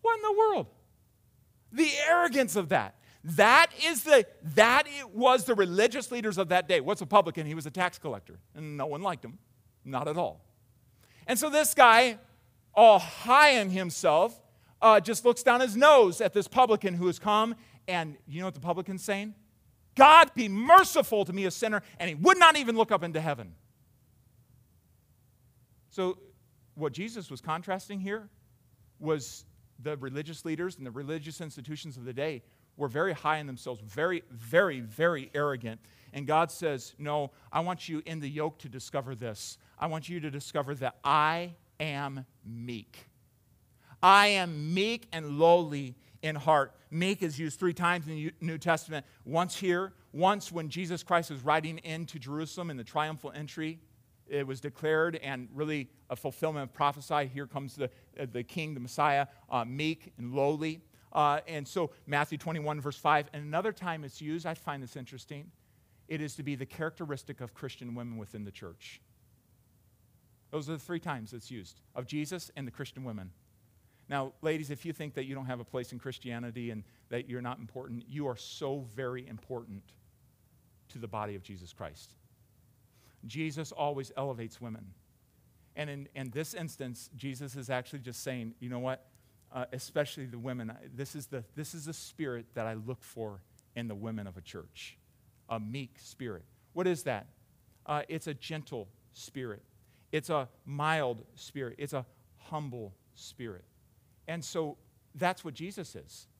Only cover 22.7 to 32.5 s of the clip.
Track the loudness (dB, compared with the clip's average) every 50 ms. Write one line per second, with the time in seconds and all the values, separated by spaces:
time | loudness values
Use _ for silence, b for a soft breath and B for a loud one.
22.7 | 2 2 2 4 2 0 0 -2 -4 -2 -2 -2 -4 -4 -8 -16 -18 -20 _ _
23.7 | _ _ _ _ _ _ _ _ _ _ _ _ _ _ _ _ _ _ _ _
24.7 | _ _ _ _ _ _ _ _ _ _ _ _ _ _ _ _ _ _ _ _
25.7 | _ _ _ _ _ -2 -2 -2 -2 -6 -12 -20 -20 _ _ _ _ _ _ _
26.7 | _ -6 -6 -6 -6 -6 -10 -10 -10 -12 -14 -14 -16 -14 -6 -6 -6 -6 -4 -6
27.7 | -6 -6 -6 -10 -10 -8 -6 -6 -8 -8 -10 -16 _ _ _ _ _ _ _ _
28.7 | _ _ _ _ _ _ -4 -2 -2 -2 -4 -10 -16 -18 -20 -20 _ -20 _ _
29.7 | _ -12 -10 -8 -8 -8 -8 -10 -8 -8 -10 -10 -14 -12 -8 -8 -6 -4 -6 -8
30.7 | -8 -10 -16 -14 -12 -12 -8 -8 -8 -8 -10 -12 -14 -12 -14 -14 -14 -16 -12 -12
31.7 | -12 -12 -12 -14 -14 -14 -14 -10 -6 -6 -4 -4 -6 -8 b b